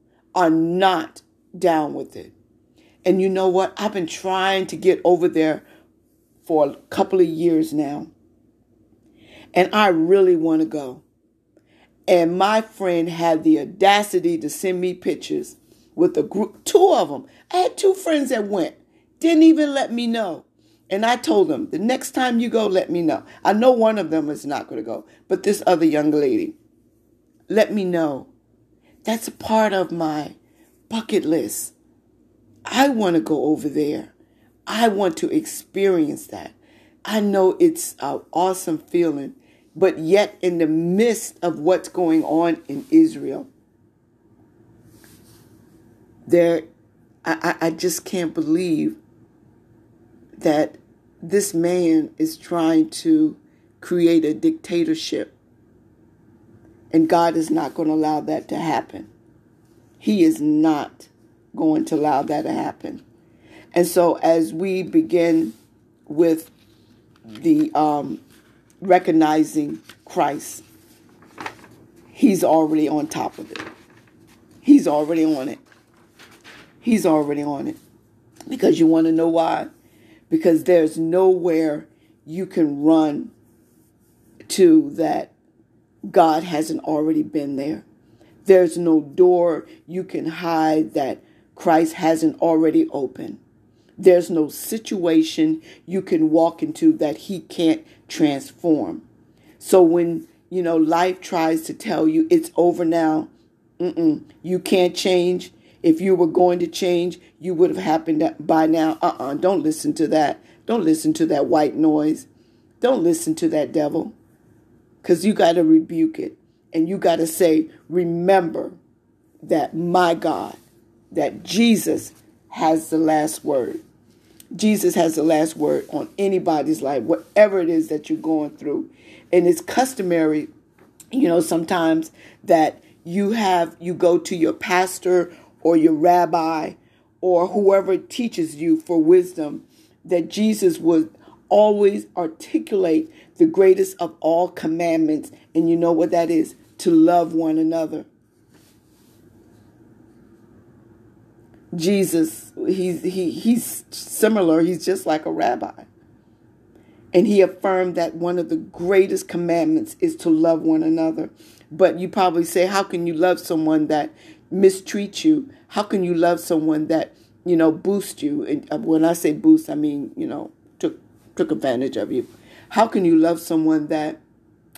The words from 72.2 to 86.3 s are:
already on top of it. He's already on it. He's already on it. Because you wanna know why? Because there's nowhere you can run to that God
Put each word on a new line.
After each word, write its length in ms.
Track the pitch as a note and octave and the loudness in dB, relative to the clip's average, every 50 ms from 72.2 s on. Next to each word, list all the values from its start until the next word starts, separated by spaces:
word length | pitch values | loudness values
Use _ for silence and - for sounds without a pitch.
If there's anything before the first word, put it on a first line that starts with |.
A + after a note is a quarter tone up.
| - A3+ F#3+ D#3+ - | 2 2 4 4 2
already 440 | B2 D3+ D#3+ D#3 D3+ D#3 D#3 D3+ C#3 | 2 4 4 2 2 2 0 0 0
on 200 | D3+ D3+ C#3+ D#3 | -2 -4 -4 -6
top 280 | - C#3+ A2+ - - - | -6 -8 -8 -8 -10 -12
of 120 | - - | -16 -16
it. 100 | - - - - - _ - _ _ _ _ _ _ _ _ _ _ _ _ _ _ - | -14 -16 -16 -16 -18 _ -20 _ _ _ _ _ _ _ _ _ _ _ _ _ _ -6
He's 260 | - - D4 - - | 4 6 6 6 6
already 380 | E3+ D3 D3 D3+ D3 E3+ D#3+ D#3+ | 4 0 0 0 0 0 0 0
on 240 | D#3 D3+ C3+ C3 C#3+ | 0 0 -2 -4 -8
it. 100 | - - _ _ _ _ _ _ _ _ _ _ _ _ - - - _ _ - - - - _ _ _ | -10 -12 _ _ _ _ _ _ _ _ _ _ _ _ -20 -20 -20 _ _ -20 -20 -20 -20 _ _ _
He's 240 | - A#3+ A3+ G3 E3+ | -2 0 0 2 2
already 380 | F3 D#3 D3+ D3 C#3+ D3 C#3+ D3 | 2 2 2 0 -2 -4 -4 -4
on 240 | D3 C#3+ C#3 C#3 | -6 -6 -6 -8
it. 100 | - - - _ _ _ _ _ _ _ _ _ _ _ - - - | -10 -10 -12 _ _ _ _ _ _ _ _ _ _ _ -20 -14 -12
Because 300 | C4 A3+ F#3+ F3+ D#3 E3+ | -6 0 2 2 4 4
you 80 | E3 | 4
wanna 260 | D#3+ E3 D#3+ D#3+ E3 D#3+ | 4 4 4 2 2 2
know 160 | D#3+ E3 E3 | 2 0 0
why? 400 | E3 E3 E3 E3 D#3+ - - - _ _ _ _ _ _ _ _ - _ _ - | 2 0 0 0 -2 -4 -6 -10 _ _ _ _ _ _ _ _ -20 _ _ -4
Because 340 | E3+ D#3+ D#3+ F3+ E3 D#3 C3+ | -2 2 2 4 2 2 4
there's 320 | F#3 F3+ E3+ D#3 D#3 D#3 | 4 4 4 4 2 -2
nowhere 920 | D#3+ E3 E3 E3+ F#3 F#3+ F#3 F#3 F3 E3+ F3+ D#3+ D#3+ D#3+ D#3 D3 D#3 - _ _ _ _ _ _ _ _ | -4 -4 0 2 2 4 4 4 2 0 -2 0 0 0 -2 -4 -6 -10 _ _ _ _ _ _ _ _
you 220 | D3 D#3 F#3 F#3+ | -14 -10 -10 -10
can 360 | - - F3+ D#3+ D3 C#3+ C#3+ D3 | -6 -2 0 0 0 0 0 2
run 500 | D#3 D#3+ D#3 D#3 D3+ D3 - - - - _ _ _ _ _ _ _ _ _ _ _ _ _ _ _ _ _ _ _ _ _ - - | 4 4 4 2 0 -2 -6 -10 -12 -16 _ _ _ _ _ _ _ _ _ _ _ _ _ _ _ _ _ _ _ _ _ -14 -8
to 420 | - - F#3 E3+ D#3 D#3 C#3 C#3+ | 2 4 6 6 6 6 4 2
that 420 | D3+ D#3+ E3 D3+ - - - - _ _ _ _ _ _ _ _ _ _ _ _ _ - - G3 | -4 -4 -4 -4 -4 -6 -8 -10 _ _ _ _ _ _ _ _ _ _ _ _ _ -16 -12 0
God 360 | - G3 E3 D#3+ | 4 4 4 6